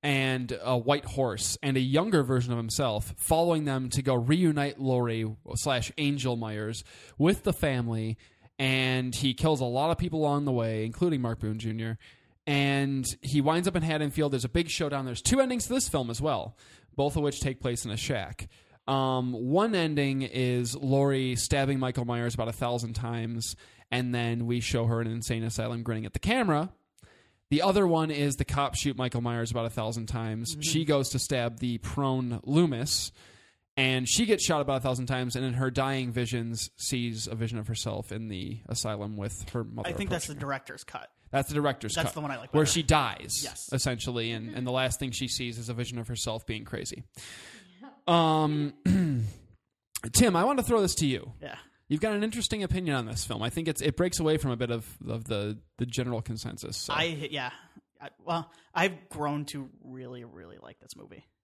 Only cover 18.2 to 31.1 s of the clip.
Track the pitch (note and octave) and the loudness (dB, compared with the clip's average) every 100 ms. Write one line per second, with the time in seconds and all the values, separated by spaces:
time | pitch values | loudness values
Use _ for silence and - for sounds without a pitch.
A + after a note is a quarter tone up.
18.2 | E2+ - - - _ _ - C3+ C3 C3 | -4 -10 -14 -16 _ _ -2 2 2 2
19.2 | B2+ B2 B2 D#3+ A3 G3 D#3+ D3 C#3 C3+ | 0 -2 2 4 4 4 2 2 2 2
20.2 | C3+ B2+ B2+ B2 A#2+ C3+ C#3 C#3 C#3 C3+ | -2 0 2 2 0 -2 2 4 4 4
21.2 | C3 A#2+ - C#3+ C3+ C#3 C3 B2 A#2+ A#2+ | 0 0 2 2 2 2 0 -2 -2 0
22.2 | A#2+ A#2+ A2+ A#2 A#2+ A#2+ A#2 A2+ A#2+ A#2 | 0 0 -4 -2 -2 0 -2 -4 -4 -4
23.2 | A#2 A#2 A2+ - - - _ B2 B2+ A#2+ | -4 -4 -6 -10 -16 -20 _ -2 0 0
24.2 | A#2+ A#2 A#2 A#2+ A#2 A#2+ A#2 A#2 A2+ A2+ | 0 0 0 -2 0 0 2 2 0 -4
25.2 | A2+ A2+ A2+ A2+ A2+ A#2 A#2 A2 A2 - | -2 -2 -2 -2 -4 -4 -4 -4 -4 -4
26.2 | F3 B3 G#3+ D3+ F#3 - _ _ - _ | 0 2 4 2 0 -8 _ _ -20 _
27.2 | _ _ _ D3 G3 G3 F#3+ E3 D#3 D3 | _ _ _ 2 4 4 6 4 2 2
28.2 | C#3+ C3+ C#3 C#3 C#3 - C#3+ B2+ B2+ A#2+ | 0 0 -2 0 0 0 -2 0 -2 0
29.2 | A#2+ A#2+ A2+ A#2 A#2 A2+ A2 A#2 A2+ B2 | -2 -2 -2 -2 -2 -2 -4 -4 -4 -4
30.2 | A2+ A2 A#2 D3+ D3+ D#3 D#3 C#3+ C3 | -4 -4 -6 -4 0 0 2 2 2